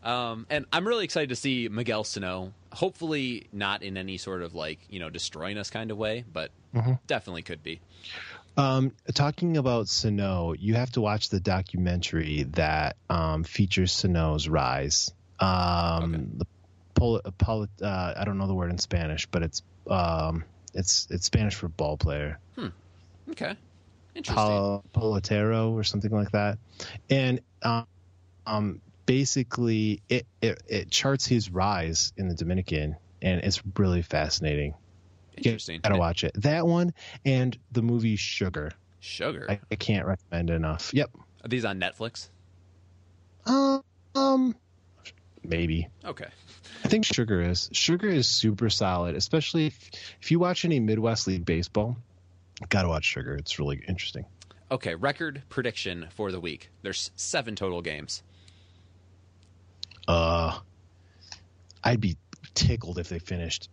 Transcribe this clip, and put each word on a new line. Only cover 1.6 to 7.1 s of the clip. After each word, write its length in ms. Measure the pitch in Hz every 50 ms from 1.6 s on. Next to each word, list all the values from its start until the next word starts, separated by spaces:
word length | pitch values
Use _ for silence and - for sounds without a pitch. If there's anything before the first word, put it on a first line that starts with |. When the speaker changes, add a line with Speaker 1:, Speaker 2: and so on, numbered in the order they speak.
| 117 110
Speaker 1:
Miguel 340 | 101 110 123 113 113 107 107
Sano. 500 | - - 104 98 92 92 92 92 95 98 - - - -
Hopefully 760 | - - 190 190 - 165 160 156 147 135 127 123 110 - - -
not 320 | 101 101 98 98 104 -
in 120 | 98 95
any 220 | 95 92 95 95 90
sort 240 | - - 95 90 85
of, 140 | 85 80
like, 240 | 82 78 78 80 76 - -
you 100 | 104 95
know, 100 | 85 80
destroying 480 | 80 85 - - - 80 80 92 101
us 140 | 104 101 -
kind 220 | - 110 113 113 110
of 40 |
way, 280 | 104 110 107 110 120 120 113 82
but 180 | 80 80 71 - - - _ -
Speaker 2:
Mm-hmm. 180 | 120 110 123 127 123 _
Speaker 1:
definitely 340 | -